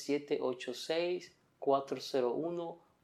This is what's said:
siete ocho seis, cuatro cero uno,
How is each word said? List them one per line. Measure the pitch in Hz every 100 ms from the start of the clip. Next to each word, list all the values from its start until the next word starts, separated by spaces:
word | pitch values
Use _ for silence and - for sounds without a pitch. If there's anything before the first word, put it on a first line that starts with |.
siete | - 143 143 147
ocho | 127 127 -
seis, | 120 - 160 175 180 - _ _ _
cuatro | 139 135 139 131
cero | - 139 123
uno, | 139 165 175 170 170 _ _